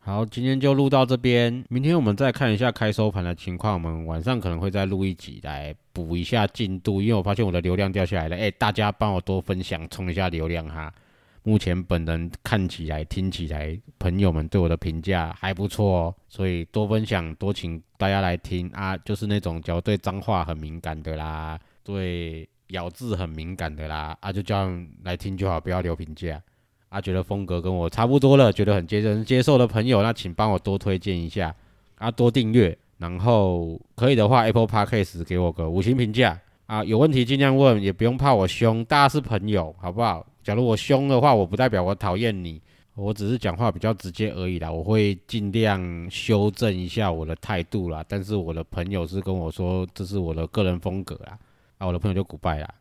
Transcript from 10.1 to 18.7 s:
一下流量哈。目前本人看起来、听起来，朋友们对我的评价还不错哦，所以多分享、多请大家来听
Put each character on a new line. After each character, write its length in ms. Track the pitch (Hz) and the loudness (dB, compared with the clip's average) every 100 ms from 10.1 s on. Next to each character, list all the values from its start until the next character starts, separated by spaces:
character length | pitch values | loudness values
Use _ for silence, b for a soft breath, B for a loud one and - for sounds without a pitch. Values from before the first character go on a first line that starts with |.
一 20 | |
下 160 | 85 92 | -2 -2
流 200 | 85 80 | -2 -4
量 180 | 85 78 | -4 -6
哈。 240 | 78 78 - b b b b | -10 -12 -14 b b b b
目 120 | - 107 | 2 2
前 240 | - 90 | 2 -2
本 240 | 87 87 | 0 -2
人 240 | 82 82 85 - | 0 -2 -4 -8
看 260 | - 107 92 | -2 0 0
起 200 | - 80 | -4 -6
来、 160 | 78 | -6
听 260 | 76 - 95 | -6 -4 -4
起 160 | 90 80 | -4 -6
来， 340 | 76 76 85 - - | -6 -6 -10 -14 -4
朋 180 | 92 90 | -2 2
友 140 | 98 | 2
们 160 | 80 80 | 2 0
对 120 | 101 | 2
我 80 | 85 | 2
的 80 | 82 | 0
评 240 | - 80 | -2 -4
价 320 | 80 92 80 85 | -2 -2 -2 -4
还 160 | 92 | -6
不 140 | 95 101 | -4 -4
错 180 | - 104 | 0 2
哦， 280 | 90 82 90 _ | 2 0 -6 _
所 200 | - 95 | -4 -2
以 160 | 87 | -2
多 240 | 82 107 104 | -4 -2 0
分 180 | 110 110 | 0 0
享、 260 | 98 82 78 | -2 -4 -6
多 160 | 101 | -4
请 280 | 101 85 82 _ _ | -4 -6 -10 _ _
大 120 | 98 | 0
家 120 | 98 | 2
来 160 | 95 87 | 0 -2
听 320 | - 92 87 | -4 -6 -6